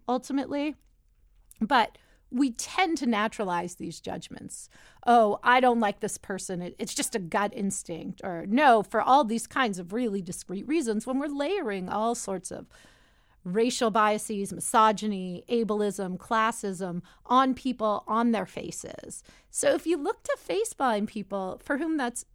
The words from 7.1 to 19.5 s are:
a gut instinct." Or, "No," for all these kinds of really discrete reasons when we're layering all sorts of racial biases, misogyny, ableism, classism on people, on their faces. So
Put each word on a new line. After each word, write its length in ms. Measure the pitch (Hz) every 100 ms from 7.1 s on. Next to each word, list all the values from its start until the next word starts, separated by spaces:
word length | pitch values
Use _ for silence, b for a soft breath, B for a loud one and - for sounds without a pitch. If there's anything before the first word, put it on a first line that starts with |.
| 226
a 40 |
gut 340 | 170 214 208 -
instinct." 640 | 196 - - 165 - -
Or, 220 | 196 170 185
"No," 380 | 240 294 226
for 180 | 190 220
all 220 | - 269
these 240 | 226 226 -
kinds 320 | 294 247 180
of 140 | 170
really 280 | 214 240 196
discrete 460 | 180 - - 185 240
reasons 400 | 320 233 214 247
when 120 | 262
we're 80 | 294
layering 600 | 285 285 403 254 196 185
all 260 | 208 226 240
sorts 360 | - 185 -
of 160 | - - b b b b b b b
racial 460 | 180 190 240 - 226
biases, 640 | 214 214 214 - 208 196
misogyny, 920 | 170 - 233 220 214 214 196 185 175 -
ableism, 680 | 233 208 214 208 196 190 185
classism 840 | - 226 220 - 202 180 190 175 b b -
on 280 | 254 269
people, 500 | 254 262 247 214 202 -
on 240 | 220 233
their 120 | 220 185
faces. 800 | - - - - - - - b b
So 240 | b